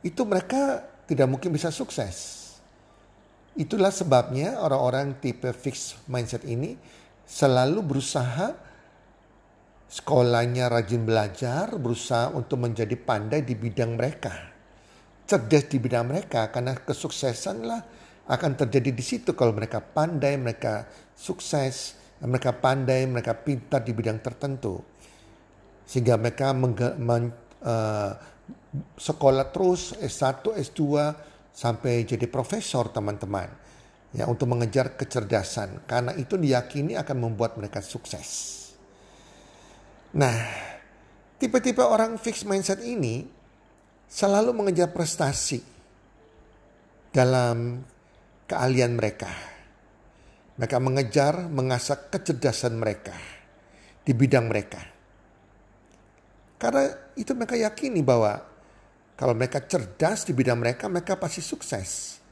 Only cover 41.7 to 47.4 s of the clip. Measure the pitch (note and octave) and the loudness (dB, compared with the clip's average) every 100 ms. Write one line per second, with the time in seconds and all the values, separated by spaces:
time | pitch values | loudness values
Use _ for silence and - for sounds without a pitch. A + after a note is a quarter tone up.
41.7 | A3+ B3 A3 A3+ A3+ A#3 G#3+ G3+ G3 F#3+ | 4 4 6 2 0 -6 -6 -2 -2 0
42.7 | G3 A#3 A#3+ B2+ A#2 - - _ _ _ | -2 -2 -2 -2 -2 -8 -18 _ _ _
43.7 | _ _ _ _ - G3+ G3+ A3+ A#3 G3+ | _ _ _ _ 0 4 4 4 2 2
44.7 | F3 F3 F3 D#3+ - D#3+ A#3+ - B2 - | 4 2 2 -2 0 0 0 -2 -4 -8
45.7 | - _ _ _ _ - - - _ _ | -20 _ _ _ _ -20 -20 -20 _ _
46.7 | _ _ _ - C#3 B2+ B2+ | _ _ _ -2 4 6 6